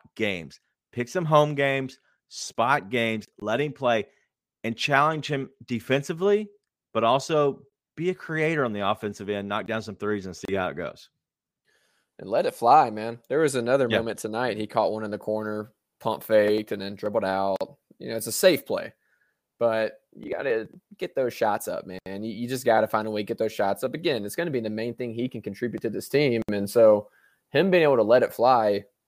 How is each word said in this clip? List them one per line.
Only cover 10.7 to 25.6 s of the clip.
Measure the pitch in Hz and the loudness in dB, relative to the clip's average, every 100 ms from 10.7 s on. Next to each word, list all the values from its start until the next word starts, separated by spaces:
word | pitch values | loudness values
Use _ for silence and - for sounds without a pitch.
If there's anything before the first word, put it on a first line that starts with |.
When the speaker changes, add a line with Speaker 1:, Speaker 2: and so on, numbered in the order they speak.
| 73 | -4
Speaker 1:
goes. | 80 - - _ _ _ _ _ _ _ _ _ _ - | -8 -10 -20 _ _ _ _ _ _ _ _ _ _ -18
Speaker 2:
And | 95 | -4
let | 123 151 | -2 -2
it | - | 0
fly, | 117 151 123 | 6 6 6
man. | 107 113 117 - | 0 -8 -8 -4
There | 147 | 0
was | 151 131 | 2 0
another | 117 139 120 | 2 2 2
Speaker 1:
Yeah. | 110 | 0
Speaker 2:
moment | 113 - | 0 -6
tonight. | 107 110 123 104 | -6 -4 -4 -4
He | 107 | -4
caught | 117 101 | 0 0
one | 107 | 0
in | 107 | -6
the | 104 | -6
corner, | - 107 107 107 107 _ _ _ | -4 -4 -4 -6 -8 _ _ _
pump | 117 107 | -6 -4
faked, | - 107 104 107 107 | 2 4 4 2 -2
and | 101 | -6
then | 98 101 | -8 -8
dribbled | 104 110 95 | -4 -2 0
out. | 95 98 92 - - _ - | 0 0 -2 -6 -12 _ -16
You | - | -10
know, | 113 | -8
it's | - | -6
a | |
safe | - 190 143 - | 2 4 4 0
play, | 90 - - _ _ _ _ _ - | -6 -6 -14 _ _ _ _ _ -2
but | 117 110 110 - _ - | 0 0 -2 -6 _ -14
you | - | -8
gotta | - 135 113 107 - _ - | -6 -2 -2 -4 -14 _ -12
get | 175 | -8
those | - 123 | -4 -4
shots | - 110 104 - | 0 -2 -2 -4
up, | - - | -8 -10
man. | 92 92 98 | -12 -12 -10
You, | 110 | -8
you | 104 120 | -8 -6
just | 127 127 | -2 2
gotta | 110 107 | 2 2
find | 110 110 | -2 -2
a | |
way | 104 | -4
to | 101 | -4
get | 110 | -4
those | 110 | -4
shots | - 98 101 | -2 -2 -2
up. | 127 | -4
Again, | 123 170 120 | -4 -2 -2
it's | 104 - | -4 -6
gonna | 170 | -4
be | 127 | -4
the | 107 | -4
main | 107 120 | -4 -6
thing | 117 123 | -6 -8
he | 113 127 | -6 -6
can | 113 | -6
contribute | 104 98 | -10 -6